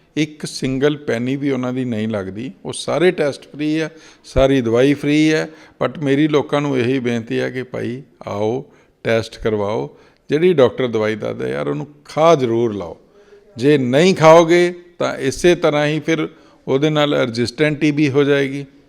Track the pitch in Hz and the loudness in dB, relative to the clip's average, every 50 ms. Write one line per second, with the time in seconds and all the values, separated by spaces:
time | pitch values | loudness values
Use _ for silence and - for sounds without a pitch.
0 | _ _ - 147 156 156 151 - - - - - 147 131 131 131 139 151 156 143 | _ _ -4 -4 -4 -4 -6 -10 -14 -12 -10 -6 -6 -4 -2 0 0 -2 -2 -2
1 | - - 117 113 123 127 135 143 143 139 135 127 127 123 127 131 127 127 113 104 | -4 -4 -4 -4 -4 -4 -4 -4 -2 -4 -2 -2 -4 -4 -4 -4 -4 -4 -4 -4
2 | 110 113 113 101 95 95 95 107 127 170 196 _ - - 160 - - - 123 147 | -4 -4 -4 -4 -6 -8 -10 -10 -12 -12 -14 _ -12 -12 -12 -10 -6 -4 -2 0
3 | 170 185 170 160 156 139 123 - - - - 139 151 151 151 160 156 151 - - | 2 2 2 0 -2 -2 -4 -6 -12 -16 -10 -6 -4 -4 -2 -4 -4 -6 -10 -16
4 | - - - _ - - - 131 135 135 139 135 117 113 113 120 131 143 143 143 | -20 -20 -20 _ -14 -4 2 2 4 4 4 2 2 2 2 4 4 4 2 0
5 | 147 143 147 151 156 156 156 160 165 160 - - - - _ - - 127 127 175 | 0 0 2 2 2 2 2 0 -2 -6 -10 -18 -20 -18 _ -4 -4 -4 -4 -2
6 | 147 135 139 139 156 156 147 139 - - 147 143 147 147 135 127 117 123 135 135 | -2 0 2 2 4 4 2 2 0 0 -2 -2 0 0 0 0 0 0 0 0
7 | 120 120 120 117 113 113 131 127 127 127 123 127 123 - - 113 110 113 120 135 | -2 -2 -2 -4 -4 -4 -4 -4 -4 -4 -6 -8 -10 -10 -8 -8 -6 -8 -8 -10
8 | 147 - _ - - 107 101 101 107 107 120 135 151 - _ _ _ _ _ _ | -12 -16 _ -16 -12 -8 -6 -4 -2 -2 -2 -4 -8 -12 _ _ _ _ _ _
9 | - 117 113 113 110 - - - - 113 107 104 101 101 110 127 143 147 - - | -2 -2 0 0 -2 -4 -8 -6 -4 -2 -2 -2 -2 -2 -4 -6 -6 -8 -12 -18
10 | _ _ _ _ _ - 135 156 170 185 175 143 127 113 - - 131 120 113 110 | _ _ _ _ _ -2 0 2 2 4 4 4 2 2 0 -2 -4 -2 -2 -2
11 | 107 107 110 107 120 113 117 117 127 127 131 143 143 143 147 151 143 - - - | -2 -2 -4 -4 -6 -8 -6 -6 -6 -6 -6 -4 -4 -6 -6 -6 -8 -12 -16 -20
12 | _ - - 151 160 170 165 139 127 113 113 117 120 113 104 98 87 82 80 - | _ -8 -2 2 4 4 4 4 2 0 0 0 0 -2 -2 -6 -8 -10 -14 -16
13 | _ _ _ _ _ _ - - _ _ - 113 120 147 151 139 131 120 127 143 | _ _ _ _ _ _ -20 -20 _ _ -8 0 2 2 4 2 2 2 2 4
14 | 175 190 175 - 156 160 160 170 170 160 175 175 175 175 180 175 - - _ - | 4 4 4 6 8 8 8 8 8 6 4 4 2 2 -2 -6 -16 -14 _ -4
15 | 135 135 135 135 135 135 - - - 175 175 170 175 156 147 147 147 147 156 156 | -4 -4 -4 -4 -4 -4 -2 2 2 2 4 4 2 0 2 2 0 0 -2 -2
16 | 151 165 160 156 160 - - - _ _ _ _ _ - 131 139 151 156 156 151 | -2 -2 -2 -2 -2 -6 -10 -14 _ _ _ _ _ -2 0 0 2 2 2 2
17 | 147 147 147 143 135 123 113 117 120 107 - - 151 151 151 135 160 151 143 147 | 2 2 2 0 0 -2 -2 -2 -4 -2 -2 0 0 0 0 0 0 0 2 2
18 | 151 139 123 147 143 139 143 139 139 135 135 139 139 - _ _ _ | 0 2 2 2 2 2 2 0 0 -2 -6 -10 -12 -14 _ _ _